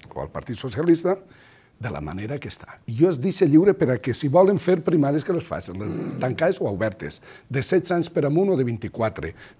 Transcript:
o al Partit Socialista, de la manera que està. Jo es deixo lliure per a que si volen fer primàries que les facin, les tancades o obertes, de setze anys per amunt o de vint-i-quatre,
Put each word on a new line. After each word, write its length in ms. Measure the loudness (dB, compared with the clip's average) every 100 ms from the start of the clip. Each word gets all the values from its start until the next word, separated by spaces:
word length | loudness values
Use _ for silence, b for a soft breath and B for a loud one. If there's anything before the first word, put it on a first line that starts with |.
| -14
o 80 | -12
al 60 | -10
Partit 240 | -10 -10 -8
Socialista, 600 | -8 -2 2 4 2 -2 -6 b b b b -12
de 160 | -10
la 80 | -8
manera 380 | -8 -8 -8 -10
que 80 | -10
està. 300 | -14 -14 -18 -8
Jo 220 | 2 2
es 80 | 2
deixo 240 | -2 2 6
lliure 240 | 6 6 4
per 140 | 2
a 60 | 0
que 140 | -2 -2
si 140 | 2
volen 300 | 6 6 4
fer 140 | 2 0 2
primàries 400 | 2 2 0 -2
que 80 | -4
les 80 |
facin, 320 | -4 -8 -8 -8
les 160 | -8 -6 -6 -4
tancades 400 | -4 0 0 0
o 80 | -2
obertes, 480 | -2 -2 -4 -12 -12 B B B
de 140 | -4
setze 280 | 0 0 2 -2
anys 100 | 0
per 140 | 0 2
amunt 240 | 2 2
o 20 | 2
de 80 |
vint-i-quatre, 680 | 0 -2 -8 -4 -4 -4 -10 -10 B